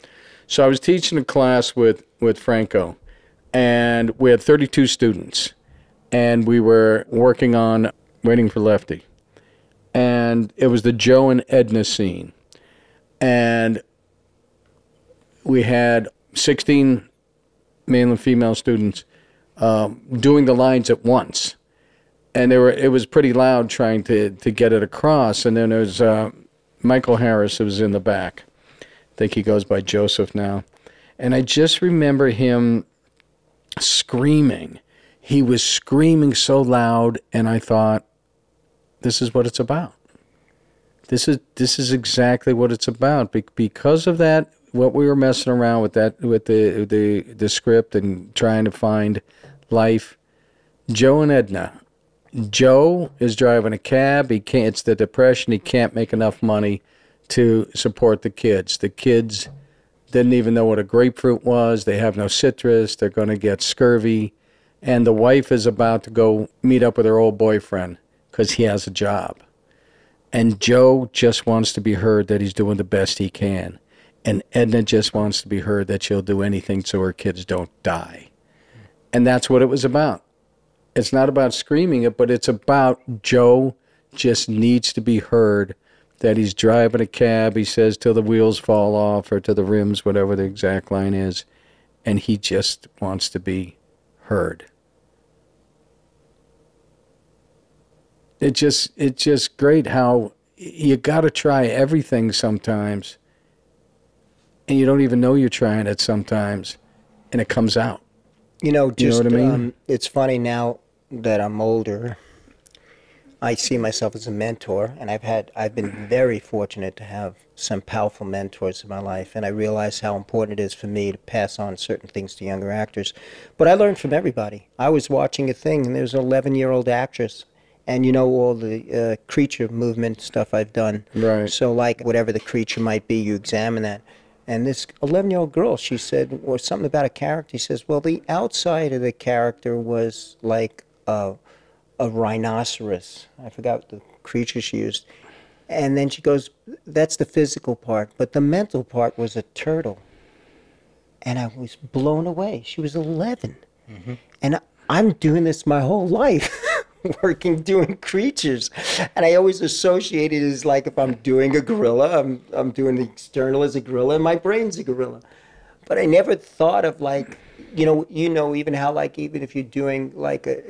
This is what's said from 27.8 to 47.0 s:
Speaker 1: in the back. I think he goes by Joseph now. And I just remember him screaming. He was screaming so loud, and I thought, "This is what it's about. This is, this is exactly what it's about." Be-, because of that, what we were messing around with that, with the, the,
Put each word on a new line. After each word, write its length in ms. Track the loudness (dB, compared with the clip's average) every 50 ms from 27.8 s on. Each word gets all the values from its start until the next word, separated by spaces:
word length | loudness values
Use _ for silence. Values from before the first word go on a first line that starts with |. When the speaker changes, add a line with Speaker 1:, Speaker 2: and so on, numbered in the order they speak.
Speaker 1:
in 100 | 0 0
the 80 | 0 0
back. 440 | 0 -2 -2 -2 -4 -8 -12 -14 -20 _ _ _ _ _ _ -20
I 40 | -20 -20 _ _ _ _ _
think 180 | -4 -4 -2 -2
he 80 | -2
goes 220 | 0 0 0 0 0
by 180 | 0 -2 -2
Joseph 540 | -2 -2 -2 0 0 0 0 -2 -4 -4 -4
now. 280 | -6 -4 -4 -6 -6 -8 _ _ _ _ -20 _ _ _ _ _ -6
And 160 | -2 0 0
I 80 | 0
just 400 | 0 0 2 2 2 2 2 0
remember 480 | 0 0 2 2 2 2 2 2 2 2
him 560 | 2 2 2 2 2 2 2 2 0 0 -2 _ _ _ _ _ _ _ _ _ _ _ _ _ _ _ _ -16 -10 -6
screaming. 1000 | -4 -2 -2 -2 -2 -2 -2 0 2 4 4 4 4 2 0 -2 -8 -14 -16 -20 _ _ _ _ _ _ _ _
He 220 | _ 0 2 2
was 220 | 4 4 2 2 0
screaming 720 | -2 -4 -4 -4 0 2 4 4 4 4 4 4 2 2
so 260 | 0 0 2 2 2
loud, 580 | 2 2 2 2 2 2 2 2 2 0 0 -4 _ _ -4
and 160 | -2 0 0
I 100 | 0 -2
thought, 460 | -2 0 2 2 2 2 0 -2 -4 _ _ _ _ _ _ _ _ _ _ _ _ _ _ _ _ _ _ _
"This 200 | -4 -2 -2 -2
is 120 | -2 -2 0
what 120 | 0 0 0
it's 120 | -2 -4
about. 340 | -4 -2 -4 -4 -6 -8 _ _ _ _ _ _ _ _ _ _ _ _ _ _ _ _ _ _ _ _ _ _ _ -4
This 180 | -4 -2 0 0
is, 120 | -2 -2 _ _ -6
this 240 | -4 -2 -2 -2 -2
is 120 | -2 -2
exactly 640 | -2 -2 -2 -2 0 2 2 2 2 2 0 0 0
what 180 | 2 2 0
it's 160 | 0 -2 -4 -6
about." 440 | -4 0 0 0 2 0 0 -2
Be-, 120 | -2 -4 -6 _ _
because 520 | -2 -2 -2 -2 -2 0 2 2 2 2 0
of 100 | 0 2
that, 300 | 2 4 4 2 0 -2 _ _ _ _
what 220 | -2 2 2 2 4
we 120 | 2 2 4
were 80 | 4
messing 360 | 4 4 2 2 0 0 -2
around 300 | 0 2 2 2 2 2
with 120 | 0 0 0
that, 260 | 2 0 0 0 -2
with 240 | -2 0 0 0 0
the, 400 | 2 2 4 4 2 0 -2 -2
the, 360 | 0 0 0